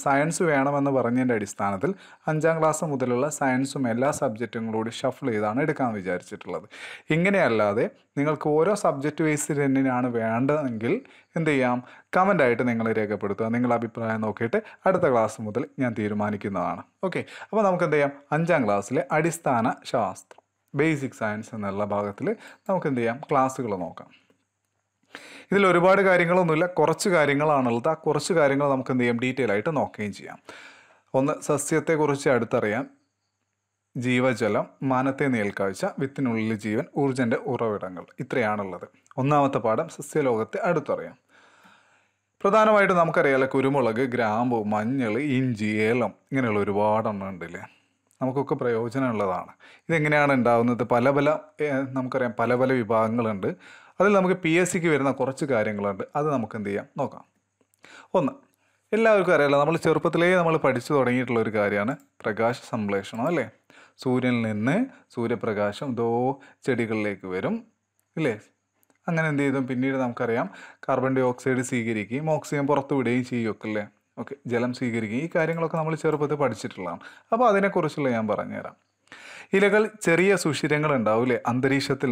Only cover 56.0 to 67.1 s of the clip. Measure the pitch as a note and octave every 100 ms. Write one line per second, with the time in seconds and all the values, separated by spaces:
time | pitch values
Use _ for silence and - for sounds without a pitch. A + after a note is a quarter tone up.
56 | B2 D3 D3+ C3+ A2 A2+ G2+ G2+ - -
57 | B2 - - _ _ _ _ _ - -
58 | - F#3 B3+ - _ _ _ _ - G#3+
59 | A3+ G#3 F3 D#3 C#3+ C#3+ D3 E3 E3 D3+
60 | E3+ E3 E3+ F#3 E3 D#3+ C#3+ B2 - C#3+
61 | B2 B2 B2 A#2 A2+ G#2 G2+ G2+ G#2+ D3
62 | _ _ A2+ G#2 A2+ A#2+ - A#2 G#2 G2
63 | G2+ A2+ C#3+ E3 A2 _ _ - - _
64 | C3+ B2+ B2 A#2+ A2 G#2 A#2 F#3 C4 -
65 | _ - A#2 A#2 A2+ G2+ G#2 G2+ C#3+ A#2+
66 | A#2 A#2+ B2+ C3+ - _ - A#2+ A2+ A2
67 | G#2